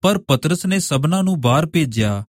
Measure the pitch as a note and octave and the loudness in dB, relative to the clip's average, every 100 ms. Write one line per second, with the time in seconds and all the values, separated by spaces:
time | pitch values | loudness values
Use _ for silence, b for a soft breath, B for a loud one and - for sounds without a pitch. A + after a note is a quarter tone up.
0 | F#3+ G3+ - C3 D#3 F3 F#3 F#3+ - C#3 | 2 0 0 -2 0 -2 -2 -2 -2 -2
1 | D3 F#3+ F#3+ F3+ B2 B2+ D#3+ E3+ D3 A2 | 0 0 0 0 2 2 2 0 -2 0
2 | G#2+ G2+ G#2 | 0 -2 -8